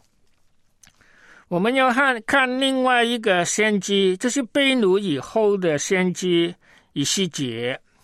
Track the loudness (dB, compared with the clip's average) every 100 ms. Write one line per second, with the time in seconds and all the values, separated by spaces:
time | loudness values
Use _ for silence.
0 | _ _ _ _ _ _ _ _ -20 _
1 | _ _ -20 -20 -6 -2 0 2 2 2
2 | 0 0 0 0 2 0 0 0 2 2
3 | 2 0 0 0 0 0 0 0 0 2
4 | 2 0 -2 -4 -2 0 2 2 2 2
5 | 0 -4 -4 0 2 2 0 -2 -2 0
6 | 0 -2 0 0 0 -6 _ -20 _ -4
7 | -2 -2 -2 -4 -6 -4 -6 -8 _ _